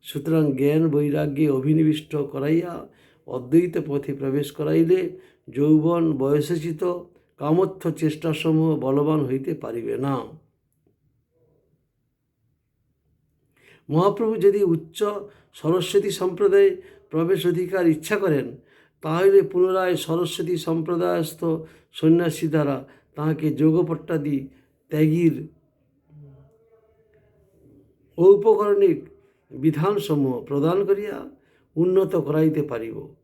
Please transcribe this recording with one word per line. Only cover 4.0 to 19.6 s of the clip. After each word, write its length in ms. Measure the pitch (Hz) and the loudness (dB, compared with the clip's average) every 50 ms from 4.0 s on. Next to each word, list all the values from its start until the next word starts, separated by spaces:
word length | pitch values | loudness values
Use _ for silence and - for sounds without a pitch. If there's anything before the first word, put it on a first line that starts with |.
| 139 - 131 | -4 -6 -8
প্রবেশ 380 | 135 135 135 135 147 147 - | -6 -4 -2 -2 -2 -4 -4
করাইলে 680 | - - 151 151 160 160 165 165 185 185 185 160 - - - _ _ _ _ - | -8 -6 -4 0 2 2 4 4 2 2 0 -6 -8 -12 -20 _ _ _ _ -10
যৌবন 680 | 117 131 143 151 156 156 151 165 170 170 165 160 147 | -2 0 4 4 4 4 4 2 2 2 0 0 0
বয়সোচিত 680 | 127 135 139 147 151 143 147 175 160 151 170 160 156 185 175 175 175 175 - _ _ _ _ _ | 0 0 2 2 0 0 -2 -4 -4 -4 -6 -6 -4 -4 -4 -4 -6 -10 -16 _ _ _ _ _
কামোত্থ 500 | _ 143 151 160 180 190 - - - - | _ -2 0 2 2 2 0 -2 -6 -6
চেষ্টাসমূহ 920 | 165 156 - 160 156 151 151 - 160 151 - - 160 156 156 160 160 151 131 | -6 -4 -2 -2 -4 -2 -2 -4 -4 -4 -2 -2 0 2 2 2 2 0 -2
বলবান 460 | 127 131 135 143 147 156 156 151 139 | -2 0 0 0 2 2 0 0 0
হইতে 280 | 123 131 135 131 - 156 | -2 -4 -4 -4 -6 -8
পারিবে 440 | 139 - 113 113 117 113 117 117 | -8 -8 -8 -8 -8 -6 -6 -6
না।" 500 | 117 131 139 139 123 110 - - - _ _ _ _ _ _ _ _ _ _ _ _ _ _ _ _ _ _ _ _ _ _ _ _ _ _ _ _ _ _ _ _ _ _ _ _ _ _ _ _ _ _ _ _ _ _ _ _ _ _ _ _ _ _ _ _ _ _ _ _ _ _ _ _ _ _ - _ _ - | -4 -2 -4 -4 -4 -6 -10 -18 -20 _ _ _ _ _ _ _ _ _ _ _ _ _ _ _ _ _ _ _ _ _ _ _ _ _ _ _ _ _ _ _ _ _ _ _ _ _ _ _ _ _ _ _ _ _ _ _ _ _ _ _ _ _ _ _ _ _ _ _ _ _ _ _ _ _ _ -20 _ _ -2
মহাপ্রভু 480 | 143 160 185 202 202 202 233 220 220 | 0 2 2 2 0 0 -2 -2 0
যদি 260 | - 175 202 196 208 196 | 4 4 4 4 4 2
উচ্চ 400 | 175 170 156 - - - - 208 208 208 202 196 - _ _ _ _ _ | 2 0 -2 -4 -10 -6 -4 -4 -4 -4 -8 -12 -14 _ _ _ _ _
সরস্বতী 560 | - - 156 175 185 170 - - 202 196 202 | -6 -2 0 0 0 -2 0 0 0 0 0
সম্প্রদায়ে 720 | 175 - 185 185 180 175 208 196 190 202 202 196 185 - - - - _ _ _ | -4 -4 -4 -4 -2 0 0 4 6 6 4 4 2 -2 -12 -20 -20 _ _ _
প্রবেশ 380 | - 160 165 170 190 165 - | -4 -2 0 0 0 0 0
অধিকার 400 | 180 165 170 180 170 190 190 175 | 0 0 0 -4 -2 -2 2 2
ইচ্ছা 300 | 165 156 156 - - 208 | 2 2 0 -2 -4 -2
করেন, 400 | 202 196 175 151 135 120 117 135 - _ _ _ _ _ _ _ _ | 0 0 0 0 0 -2 -4 -12 -16 _ _ _ _ _ _ _ _
তাহলে 400 | - 156 160 170 190 196 196 196 | -6 -4 -2 4 4 6 6 6
পুনরায় 540 | 180 151 - 180 | 4 4 0 0